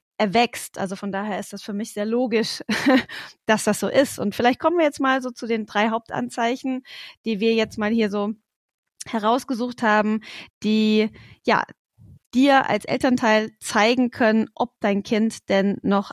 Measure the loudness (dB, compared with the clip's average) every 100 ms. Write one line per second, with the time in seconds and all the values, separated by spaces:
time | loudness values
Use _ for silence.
0 | _ -4 0 2 0 -2 -14 -10 -10 -8
1 | -8 -6 -6 -6 -8 -12 -10 -8 -8 -6
2 | -4 -2 0 0 -2 -4 -6 -2 2 2
3 | 2 -8 -18 -8 0 0 0 -2 0 2
4 | 2 0 -4 0 0 2 0 2 2 0
5 | 0 0 -2 -8 -4 -4 -4 0 0 -2
6 | -6 -6 -6 -2 -2 -2 -4 -6 -8 -18
7 | -20 -10 -6 0 2 2 0 -2 -2 0
8 | 0 0 -4 -6 _ _ _ _ _ -20
9 | -8 -2 0 0 0 -4 -6 -2 2 4
10 | 2 -2 -4 -16 -20 _ 0 2 4 4
11 | 2 -4 -20 -6 0 0 0 -8 _ _
12 | -20 -20 _ 2 4 4 4 -2 -2 -2
13 | 0 2 2 2 0 -8 -4 2 2 4
14 | 0 2 2 2 0 -2 -6 _ -2 -2
15 | 0 0 0 -2 0 2 2 0 0 0
16 | -2